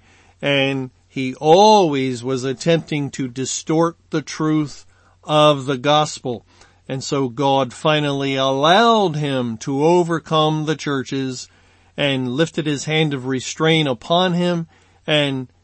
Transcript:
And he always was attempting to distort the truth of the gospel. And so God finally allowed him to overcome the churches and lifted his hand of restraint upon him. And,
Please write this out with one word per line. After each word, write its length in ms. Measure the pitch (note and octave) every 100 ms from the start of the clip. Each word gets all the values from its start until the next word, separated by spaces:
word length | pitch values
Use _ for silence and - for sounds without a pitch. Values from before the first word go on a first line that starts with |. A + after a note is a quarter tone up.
| _ _ _ _
And 500 | C#3+ C#3+ C3+ C3+ B2+ - _
he 260 | C#3 C3 C3
always 880 | D3+ F3+ G#3+ G#3+ E3+ C#3 C3 A#2+
was 200 | B2 C3
attempting 640 | C3 B2+ E3 E3 - D3+ C#3
to 160 | - C3
distort 680 | B2 B2+ - - D#3+ E3+ - _
the 120 | D#3+
truth 640 | C#3 - D#3 D#3 D3 - - _ _ _
of 420 | - D3+ D3+ C#3+ C3
the 120 | C3
gospel. 680 | C#3 D3+ D3+ - C3 A2 - _ - _ -
And 160 | C3
so 260 | - C#3+ C3
God 440 | A#2 C#3 C3+ B2+
finally 640 | - D#3 D3+ D3 C#3 C#3 C3+
allowed 800 | C3+ C3+ D3+ F#3+ A#3 A3+ F#3+ D3+
him 420 | D3 C3 A#2+ A2
to 240 | - C#3
overcome 800 | D#3 F3 E3+ E3 - D#3 D#3 D#3 D3+
the 100 | D3
churches 720 | D3+ C#3 A#2+ C3+ C3 B2+ - _ _ _ _ -
and 380 | C#3+ C3 B2+ B2+
lifted 300 | E3 - D3+
his 200 | C#3 -
hand 280 | D#3 D#3
of 120 | C#3 B2+
restraint 640 | C3 - - D#3+ D#3+ D3
upon 460 | A#2+ - E3+ F#3
him. 340 | F3 F3 F3 E3 _ _ _ -
And, 440 | D3+ C#3+ C3+ B2+ _